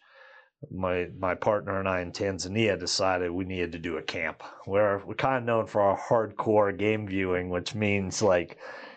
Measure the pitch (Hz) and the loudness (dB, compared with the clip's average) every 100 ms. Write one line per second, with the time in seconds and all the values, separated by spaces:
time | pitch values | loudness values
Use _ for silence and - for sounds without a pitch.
0 | _ - - - _ _ - 92 92 90 | _ -20 -20 -20 _ _ -12 -4 -2 -2
1 | 87 90 92 87 113 104 87 95 95 92 | -4 -4 -2 0 0 0 -2 -2 -2 -2
2 | 85 - 101 92 92 107 110 87 87 - | -4 -4 -4 -4 -4 0 2 0 -2 0
3 | 95 90 90 90 92 92 85 82 85 78 | 0 0 0 -4 -4 -4 -4 -4 -6 -6
4 | - 90 80 - - - - 98 104 101 | -6 -6 -6 -8 -14 -16 -2 2 4 2
5 | - 107 131 131 117 113 110 107 101 95 | -4 -2 0 0 0 0 2 4 4 4
6 | - 120 107 - 117 107 101 92 104 110 | 2 2 2 -2 4 6 4 2 0 0
7 | 104 95 92 90 90 90 80 104 104 101 | -2 -2 0 0 0 -4 -4 -2 2 2
8 | 92 - 107 90 85 - - - - | 0 2 4 4 2 -8 -16 -16 -18